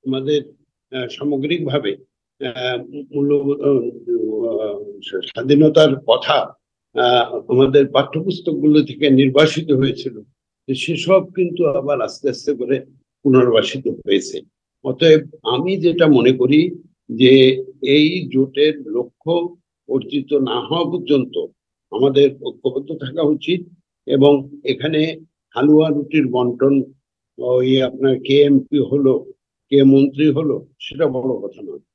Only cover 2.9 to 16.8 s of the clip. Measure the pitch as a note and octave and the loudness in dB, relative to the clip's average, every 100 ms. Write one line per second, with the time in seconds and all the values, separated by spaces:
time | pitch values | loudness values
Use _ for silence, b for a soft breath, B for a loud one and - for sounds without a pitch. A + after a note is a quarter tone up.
2.9 | C#3+ C#3 C#3+ C#3+ C#3+ C#3 C#3+ C#3+ C3+ A#2+ | -16 -10 -4 0 0 0 -2 0 0 -2
3.9 | A#2 A#2 A#2 G#2+ G#2+ A#2 G#2+ G#2+ G2+ G#2 | -10 -6 -4 -4 -4 -4 -4 -6 -8 -12
4.9 | - - F#2+ - - B2+ C#3+ D#3 D#3+ D#3 | -16 -12 -10 -10 -10 0 4 4 6 4
5.9 | C3+ - B2 - D3 F#2+ - _ _ _ | 2 0 -2 2 -2 -2 -10 _ _ _
6.9 | B2 B2 B2 A#2 - - B2 C3+ C#3 C3+ | -2 0 0 0 -6 -2 2 4 4 2
7.9 | C#3 C3+ D#3+ F#3+ F3 - C#3+ D3+ D3+ C#3+ | 0 -2 -4 -6 -6 -6 -2 2 2 0
8.9 | C3 D3 C3 C#3 C3 D#3 D#3 - C3+ C3+ | -2 2 4 4 4 2 0 -2 0 0
9.9 | C3 C3 A2 - _ _ _ - B2+ - | -4 -10 -14 -20 _ _ _ -8 -8 -6
10.9 | D3+ D3 F#3+ - - F3 F3 E3 C#3 C3+ | -6 2 2 2 -4 -4 0 -2 -2 -4
11.9 | C#3 G#2+ - C#3 A#2+ - C3 A#2+ C3+ - | -4 -6 -6 -6 -6 -6 -6 -2 -4 -4
12.9 | _ _ _ C#3 B2+ B2 A2+ G2+ C3 A2 | _ _ _ 2 4 6 2 0 -4 -6
13.9 | - - G2 - D#2+ - _ _ _ C3+ | -8 -2 -2 -2 -14 -16 _ _ _ -8
14.9 | C3 E3 D#3 - - - B2+ E3+ F#3+ E3+ | 0 4 4 2 -10 -4 -4 -2 -2 -2
15.9 | E3 D#3+ C3+ A#2 C3 B2+ D3+ F3 - | 2 4 6 4 2 2 2 0 -4